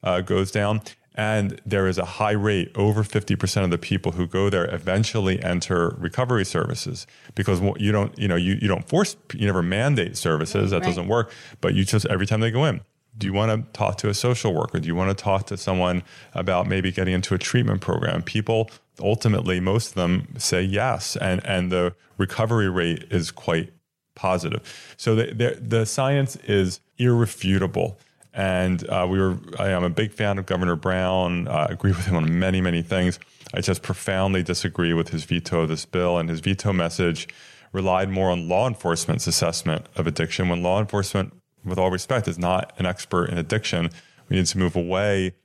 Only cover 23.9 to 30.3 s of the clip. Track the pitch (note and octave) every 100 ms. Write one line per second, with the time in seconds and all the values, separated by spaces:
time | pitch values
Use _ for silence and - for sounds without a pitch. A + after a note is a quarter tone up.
23.9 | _ _ - F#2+ F#2 E2+ - - - -
24.9 | - - A2 A#2 A#2 A#2+ - A#2 A2+ A2
25.9 | - C3+ C#3 C3+ - - G#2 F#2+ F2+ _
26.9 | _ B2 A#2+ A2+ - F#2 F#2+ F#2+ F#2+ F2
27.9 | G2 _ _ _ - F#2+ F#2 F#2 F2+ -
28.9 | F#2+ F2+ F#2+ F#2+ F#2 - - F#2+ F#2 F2+
29.9 | D#2+ G#2+ - G#2